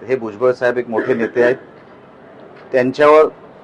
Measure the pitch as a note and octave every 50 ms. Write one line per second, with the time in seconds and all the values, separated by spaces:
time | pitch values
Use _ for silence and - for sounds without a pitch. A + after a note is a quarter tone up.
0 | A#2 G#2+ C3 B2+ A2+ A2 G2+ G#2 B2 B2+ B2 - B2 B2 B2 B2 A#2+ A#2 A2+ G#2+
1 | G#2 B2+ B2+ A#2 A2+ G#2+ - B2 A#2+ B2 C3 - - - - - - - - -
2 | - - - - - - - - - - - - - - - B2+ B2+ B2+ B2+ -
3 | D3 D3 D3+ D#3 D#3 - - - - - - -